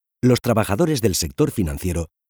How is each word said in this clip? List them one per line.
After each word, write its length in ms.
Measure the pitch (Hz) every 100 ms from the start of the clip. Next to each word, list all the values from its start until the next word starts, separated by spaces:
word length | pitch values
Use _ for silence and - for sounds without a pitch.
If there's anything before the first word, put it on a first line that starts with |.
| _ -
los 180 | 123 120
trabajadores 600 | 120 113 101 101 170 147
del 140 | 104 85
sector 360 | 76 - 147
financiero 560 | - 82 71 90 85 80 _ _